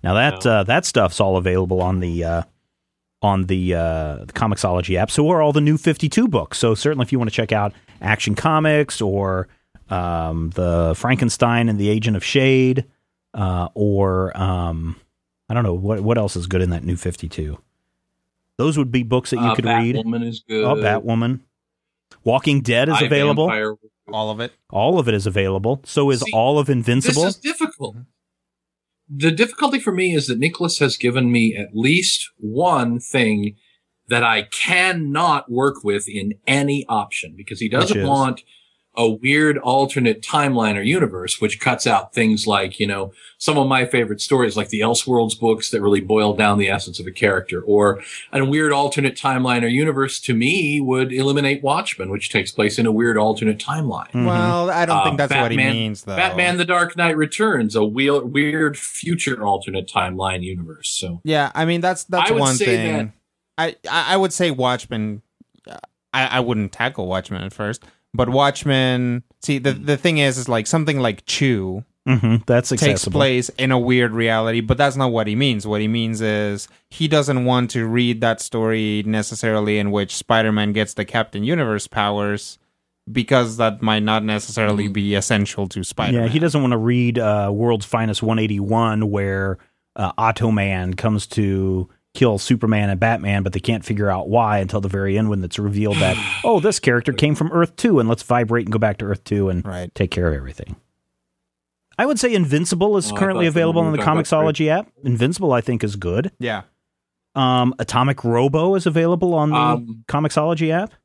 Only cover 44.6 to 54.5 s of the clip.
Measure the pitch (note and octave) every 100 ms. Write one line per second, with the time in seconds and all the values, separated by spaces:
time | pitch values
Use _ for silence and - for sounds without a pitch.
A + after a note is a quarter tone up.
44.6 | G#2 G#2+ A2 A#2 - B2 A2+ - A#2 A2
45.6 | - A2+ G2+ G2+ F#2 G#2+ G#2+ G2 G#2+ G2+
46.6 | G2 - F#2 E2+ F2+ F2+ G#2 F#2 F2+ F2+
47.6 | F2 G#2 G2+ G2 - - - C#3 C3+ D3
48.6 | D#3 C#3+ C#3+ C#3 C3+ A#2+ C#3 C3 B2+ B2
49.6 | A#2 B2 D#3 C3+ C3+ - - A#2 B2 F#3
50.6 | D#3 D3 C3+ C3 C3 B2+ C3+ C#3+ C#3 C#3
51.6 | C#3 D#3 A3 - F#2+ G2+ - G#2 F#2+ -
52.6 | G#2 G#2 A2+ A2 A#2 G#2+ G#2+ G#2+ A2 G#2+
53.6 | - D3+ C#3+ - - B2 A#2+ F3 F3